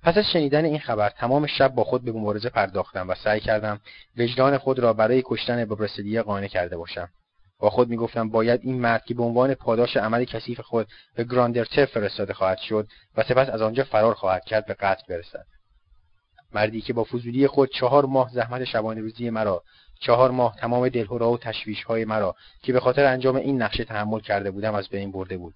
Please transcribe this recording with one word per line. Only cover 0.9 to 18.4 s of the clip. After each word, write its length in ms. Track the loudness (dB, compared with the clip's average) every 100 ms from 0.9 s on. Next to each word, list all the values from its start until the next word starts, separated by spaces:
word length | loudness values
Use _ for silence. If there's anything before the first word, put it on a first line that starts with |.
| 0 0
تمام 380 | -2 0 0 0
شب 200 | 2 2
با 160 | 2
خود 200 | 0 -2
به 80 | -4
مبارزه 380 | -4 -4 -4 -2
پرداختم 600 | -2 0 -2 -4 -6 -6
و 60 | -4
سعی 240 | 0 0
کردم 400 | 0 -2 -2 -8 -12 -20 -18 -4
وجدان 400 | -2 2 4 4
خود 220 | 0 2
را 140 | 2
برای 300 | 4 4 4 0
کشتن 400 | -4 -2 -4 -2
ببرسیلیا 580 | -4 -4 -6 -4 -4
قانع 240 | -2 -4 -4
کرده 300 | -4 -4 -6
باشم. 320 | -10 -10 -12 _ _ _ _ _
با 100 | 0
خود 200 | 2 2
می‌گفتم 400 | 0 -4 -2 0
باید 300 | 0 2 0
این 160 | 0 -2
مرد 260 | 0 0 -2
که 80 |
به 100 | -4
عنوان 300 | 0 2 2
پاداش 440 | 0 0 2 2 0
عمل 280 | 0 0 -2
کثیف 340 | -6 -8 -12
خود 280 | -4 -4 -4 -10 _ -6
به 80 |
گراندرتر 600 | -2 2 2 2 0 2 2
فرستاده 480 | 2 -4 -4 -6
خواهد 240 | -2 0 -2
شد 300 | -2 -4 -4 -12 _ -2
و 60 |
سپس 260 | 2 2 2
از 120 | 0
آنجا 220 | -2 0
فرار 300 | 0 4 4
خواهد 320 | 2 0 -2 0
کرد 200 | -4 -2
به 80 |
قتل 300 | -4 -2 -2 -4
برسد. 360 | -10 -10 -18 -20 _ _ _ _ _ _ _ _ _ _
مردی 280 | -2 -2 -2
که 120 | -6
با 100 | -4
فضولی 440 | -4 -6 -4 2 2
خود 220 | 4 2
چهار 340 | 2 4 4 4
ماه 240 | 2 0
زحمت 300 | 0